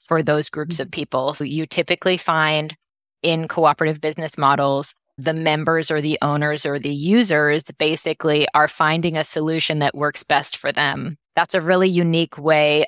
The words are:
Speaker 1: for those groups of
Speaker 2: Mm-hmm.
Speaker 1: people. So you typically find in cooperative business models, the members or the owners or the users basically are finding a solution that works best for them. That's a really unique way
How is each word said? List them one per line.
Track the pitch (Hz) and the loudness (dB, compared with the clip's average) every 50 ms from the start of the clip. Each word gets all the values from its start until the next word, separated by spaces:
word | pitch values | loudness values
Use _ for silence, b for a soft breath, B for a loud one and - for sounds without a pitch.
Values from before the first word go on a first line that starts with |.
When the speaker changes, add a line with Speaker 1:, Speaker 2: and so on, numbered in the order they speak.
Speaker 1:
for | - - 165 160 | -4 -2 0 0
those | 151 151 151 151 151 - | 2 2 0 0 -2 -4
groups | - 151 151 165 170 151 | -6 -8 -8 -6 -6 -6
of | 135 | -6
Speaker 2:
Mm-hmm. | - | -6
Speaker 1:
people. | - 165 147 - - 131 131 143 147 | -8 -10 -8 -4 -2 -2 -2 -2 -4
So | - 147 | -4 -6
you | 131 147 156 160 | -4 -4 -6 -6
typically | - - 175 165 - 180 - - 185 185 | -4 -4 -4 -2 -2 -2 0 0 0 0
find | 175 - - 165 160 156 151 156 151 151 156 165 _ _ _ _ _ _ _ _ _ - | 0 0 0 2 2 2 2 2 0 -2 -4 -10 _ _ _ _ _ _ _ _ _ -2
in | 170 165 160 160 | 0 0 0 -2
cooperative | - - 170 160 151 143 - 160 156 156 151 | -4 0 4 4 4 4 4 0 -2 -2 -2
business | 156 156 151 - 160 151 - | -4 -6 -6 -6 -8 -8 -4
models, | 156 143 139 143 139 139 139 139 139 139 - - _ _ _ _ | 0 2 2 4 4 2 0 0 -2 -4 -6 -8 _ _ _ _
the | - 135 160 160 | -8 -4 -4 -2
members | 160 160 160 151 151 156 160 160 160 156 - | 0 0 0 0 0 0 0 0 0 0 0
or | 160 151 | -2 -2
the | 147 156 156 - | 0 -2 -2 -2
owners | - 147 147 147 147 151 151 147 - | 0 0 0 0 0 -2 -2 -2 -4
or | 147 143 | -4 -4
the | 143 - 143 143 | -4 -4 -6 -4
users | 143 147 180 208 240 233 185 156 151 151 147 147 160 - - - - | -2 0 2 4 4 4 4 2 2 2 2 2 0 -2 -6 -4 -2
basically | 156 156 160 - - 165 156 - - 156 151 151 143 - - | -2 0 0 -2 -2 -4 -4 -2 0 2 2 2 2 2 2
are | 151 151 | 2 2
finding | 147 - - 160 156 160 165 165 175 160 | 2 2 0 0 2 2 0 0 -2 -2
a | 156 156 | -2 -4
solution | - - 160 156 156 160 160 - - 156 151 | -4 -4 -4 -2 -2 -2 -2 -2 -2 0 0
that | 147 139 - | 0 -2 -2
works | 139 147 147 - - - | -2 -4 -4 -2 -2 -2
best | - 151 143 143 - - | 0 0 0 0 -2 -8
for | - - 139 | -6 -6 -4
them. | 139 143 147 139 139 139 135 - 147 - _ _ - | -2 0 0 -2 -2 -4 -8 -10 -12 -14 _ _ -2
That's | 165 170 - - | -2 0 0 0
a | 185 | 0
really | 156 175 185 180 190 190 | 2 2 2 4 4 2
unique | 180 170 175 165 165 165 165 - - | 2 2 2 2 2 0 0 -2 -4
way | 151 143 160 156 151 151 151 147 151 151 | -4 0 2 4 4 4 4 4 2 2